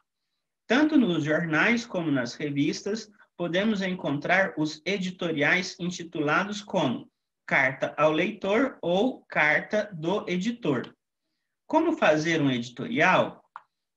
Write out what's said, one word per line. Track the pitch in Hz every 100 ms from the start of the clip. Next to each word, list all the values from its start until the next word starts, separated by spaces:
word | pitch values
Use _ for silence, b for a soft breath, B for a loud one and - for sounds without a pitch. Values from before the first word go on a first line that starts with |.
| _ _ _ _ _ _ _
Tanto | 247 311 302
nos | 208 165
jornais | 147 156 170 151 190 233 -
como | 185 160
nas | 135 120 -
revistas, | 151 143 156 160 196 226 - b b _
podemos | 175 175 220 202
encontrar | 185 180 160 143 160 180 190 -
os | 151 - 175
editoriais | 202 185 - 175 156 147 180 180 -
intitulados | 175 - 170 165 147 160 202 208
como | - - 143 113 - _ _ _ -
Carta | - 131 139 143 -
ao | 156
Leitor | 156 180 - 196 214 269 -
ou | 170 180 254 - _
Carta | 175 151 151 - 214 208
do | 165 160 208 214
Editor. | 180 208 240 160 123 - - _ _ _ _ _ _ _
Como | 311 330 -
fazer | 196 156 160 160
um | 139
editorial? | 123 120 - 117 123 180 165 104 - _ - _ _ _